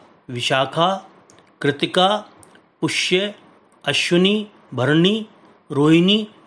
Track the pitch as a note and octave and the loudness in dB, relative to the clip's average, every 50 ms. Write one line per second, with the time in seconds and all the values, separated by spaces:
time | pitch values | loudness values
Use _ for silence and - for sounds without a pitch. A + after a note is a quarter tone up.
0 | _ _ _ _ _ - B2+ A#2+ A#2 - C#3+ C3 C3+ C3+ - D#3 E3 F#3 G3 F#3+ | _ _ _ _ _ -14 -10 -8 -4 -2 -2 -2 -2 -2 -2 -2 0 0 -2 -4
1 | - - - _ _ _ _ - _ _ _ _ - C#3 C#3+ C#3 - D#3+ - F#3 | -8 -14 -20 _ _ _ _ -20 _ _ _ _ -2 -2 -2 -2 -4 -2 0 2
2 | F3+ F#3+ G#3+ G#3 G#3 - - - - - - - _ _ _ _ - D#3+ - - | 2 2 2 -2 -6 -10 -20 -20 -20 -20 -20 -20 _ _ _ _ -6 -4 -4 -4
3 | - - F3+ F3+ G3 G#3 G#3 - - - _ _ _ _ _ _ - - C#3+ - | -2 -2 0 -2 -2 -4 -8 -12 -20 -20 _ _ _ _ _ _ -6 -4 -4 -4
4 | - - F3 F3 F#3 F#3+ G#3 G#3+ G#3 G#3 - _ _ _ - B2 B2 C3+ D3+ D#3+ | -2 0 2 2 2 2 2 0 -4 -8 -14 _ _ _ -6 -4 0 2 2 2
5 | E3+ F#3+ G#3 A3 G#3+ - _ _ - - _ _ _ - D3 C3 D3 D3+ D#3+ E3+ | 2 2 0 -2 -4 -10 _ _ -20 -20 _ _ _ -6 -2 0 2 4 4 4
6 | E3+ F#3 G#3 A3 G#3+ G#3+ - - - | 4 4 2 0 -2 -6 -12 -20 -12